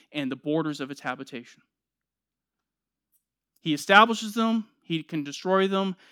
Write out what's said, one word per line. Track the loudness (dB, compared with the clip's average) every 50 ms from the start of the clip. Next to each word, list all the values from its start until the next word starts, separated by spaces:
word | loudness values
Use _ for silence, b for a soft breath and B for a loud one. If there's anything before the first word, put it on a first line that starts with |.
| b b -8
and | -6 -6 -6
the | -6
borders | -6 -4 -2 -2 0 -2 -2 -4 -6
of | -8 -10
its | -12 -10
habitation. | -8 -8 -8 -8 -10 -14 -14 -14 -16 -18 -20 -20 _ _ _ _ _ _ _ _ _ _ _ _ _ _ _ _ _ _ _ _ _ _ _ _ _ _ _ _ _ _ _ _ _ _ _ _ _ _ _ _
He | -4 -4 -4
establishes | -2 2 6 8 8 8 8 4 0 -6 -6 -4
them, | -2 0 0 0 -2 -2 -6 _ _
he | _ -6 -6 -6 -4
can | -4 -6 -6 -6
destroy | -6 -8 -6 -2 0 2 2 2
them, | 2 2 0 0 0 -2 b b b